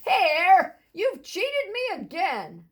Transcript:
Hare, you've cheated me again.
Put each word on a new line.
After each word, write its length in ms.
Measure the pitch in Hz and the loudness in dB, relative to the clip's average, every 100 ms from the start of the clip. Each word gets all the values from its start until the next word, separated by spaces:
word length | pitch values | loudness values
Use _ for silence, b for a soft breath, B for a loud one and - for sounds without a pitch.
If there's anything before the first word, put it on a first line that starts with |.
Hare, 760 | - - 339 302 359 381 - - _ | 0 2 2 2 6 6 4 -6 _
you've 300 | 320 480 427 | -4 -4 -4
cheated 480 | - 330 523 571 427 | -12 -4 -2 -2 -4
me 300 | 453 508 339 | -4 -4 -6
again. 640 | 214 330 359 240 165 170 170 | -8 -4 -2 -2 -8 -14 -20